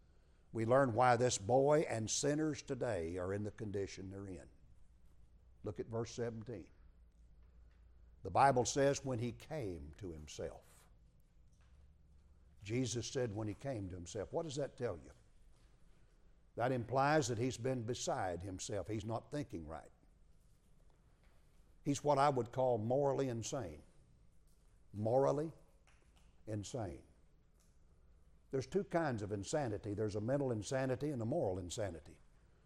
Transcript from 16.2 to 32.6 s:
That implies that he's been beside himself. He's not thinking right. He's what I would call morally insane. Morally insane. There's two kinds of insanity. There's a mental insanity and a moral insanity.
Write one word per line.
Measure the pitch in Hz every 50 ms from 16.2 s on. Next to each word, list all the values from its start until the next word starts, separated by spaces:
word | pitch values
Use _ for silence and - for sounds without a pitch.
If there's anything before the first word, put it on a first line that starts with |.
| - - - - - - -
That | 110 113 131
implies | 135 123 113 - 120 135 135 143 156 160 139 110
that | 123 104
he's | 123 131 113 -
been | 110 131 131 123
beside | 110 113 123 - - 180 156 131 101 92 87 85
himself. | 90 98 92 92 - - 110 98 87 -
He's | 107 113 92
not | 113 113 123 - -
thinking | - 147 143 - - 85 80 76
right. | 78 73 - - - _ - - - - - - - - - - - - - - - - - - - - - - - - - - - - - - - - - - - -
He's | - 147 143 -
what | - 147 143
I | 135 139 147
would | 139 123 117 -
call | - 131 131 127 120 110
morally | 104 113 127 143 143 139 131 131 139 131
insane. | 120 113 104 - 147 139 110 82 76 78 - - - - - - - - - - - - - - - - - - - - - - -
Morally | 101 104 110 123 135 139 143 139 143 156 165 151 - - - - - - - - - - - - - - - - - -
insane. | 104 107 107 98 - - 127 107 90 69 62 - - - _ - - - - - _ _ - - - - - - - - - - - - - - - - - - -
There's | - 135 123
two | - - 190 196
kinds | - - 170 165 147 123 104
of | 104 95
insanity. | 107 101 98 - - 151 143 113 104 95 - 107
There's | 104 95 110 107 95
a | 107
mental | 104 117 135 143 143 131
insanity | 120 107 98 - 135 131 131 131 123 120 143 151
and | 147 120
a | 110
moral | 113 139 175 135 101 90 95
insanity. | 87 85 - 110 104 95 85 78 - - - - - - - - - - - -